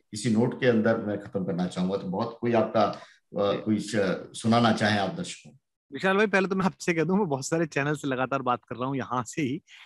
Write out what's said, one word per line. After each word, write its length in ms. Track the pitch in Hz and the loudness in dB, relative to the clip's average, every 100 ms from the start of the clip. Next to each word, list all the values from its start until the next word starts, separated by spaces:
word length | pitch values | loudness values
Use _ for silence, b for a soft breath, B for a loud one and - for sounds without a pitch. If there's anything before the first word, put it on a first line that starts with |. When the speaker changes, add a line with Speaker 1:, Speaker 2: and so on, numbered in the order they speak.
| _ | _
Speaker 1:
इसी 160 | 107 123 | -4 0
नोट 300 | 107 127 - | 2 2 2
के 80 | 127 | 2
अंदर 300 | 110 110 113 | 4 4 2
मैं 220 | 104 101 | -2 -6
खत्म 260 | - 101 95 | -6 -6 -4
करना 220 | 87 90 | -2 -4
चाहूंगा, 300 | 92 90 98 | -2 -2 -2
तो 100 | 95 | -4
बहुत 300 | 92 117 - | -4 -4 -4
कोई 120 | 120 | 0
आपका, 300 | 117 110 113 | 2 2 2
अ, 160 | 101 B B B _ - | 0 B B B _ -2
कोई 420 | 101 - - 107 | 0 0 0 0
श-, 540 | - 110 95 85 - | 0 0 0 -2 -6
सुनाना 380 | - 110 117 117 | -4 2 4 4
चाहें 280 | 107 107 104 | 4 2 2
आप 140 | 92 85 | 0 -4
दर्शकों। 360 | 87 - - - _ _ _ | -10 -12 -16 -20 _ _ _
Speaker 2:
विशाल 240 | 139 190 196 | -2 0 2
भाई, 100 | 214 | 4
पहले 200 | 196 190 | 4 2
तो 80 | 190 | 2
मैं 100 | 185 | 0
आपसे 280 | - - | 0 -2
कह 100 | 165 | 0
दूं, 140 | 160 190 | 2 2
मैं 100 | 196 | 2
बहुत 180 | 135 131 | -2 -2
सारे 200 | 165 165 | -2 0
चैनल 300 | - 139 151 | 0 -2 -2
से 120 | 143 | -2
लगातार 340 | 127 131 139 | 0 0 0
बात 220 | 127 120 - | 0 -2 -2
कर 60 | 113 | -6
रहा 120 | 127 | -4
हूं 80 | 139 | -4
यहाँ 280 | 110 123 | -2 -4
से 180 | 120 - | -4 -4
ही। 200 | 139 147 - B | -2 -4 -8 B